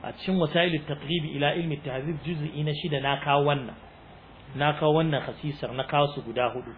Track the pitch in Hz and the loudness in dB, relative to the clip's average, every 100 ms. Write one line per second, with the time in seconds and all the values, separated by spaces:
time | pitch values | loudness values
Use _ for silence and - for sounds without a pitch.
0 | - - - 190 156 170 175 156 151 143 | -10 -8 -2 2 4 4 2 2 -4 -8
1 | 143 170 156 139 143 170 170 147 143 131 | -2 -2 -2 0 2 2 -2 -4 -4 -6
2 | 143 156 156 170 147 147 151 147 175 143 | -4 -6 -4 -4 -4 -2 -2 -2 -2 0
3 | 135 143 147 143 143 143 120 - - - | 0 0 2 4 4 2 -2 -12 -18 -20
4 | - - - - - 135 143 147 156 151 | -20 -20 -20 -20 -12 0 2 4 4 4
5 | 160 143 - - 151 139 123 127 131 147 | 4 0 -2 -6 -8 -6 -6 -4 0 4
6 | 143 143 113 113 123 123 117 | 2 0 -6 0 0 -2 -10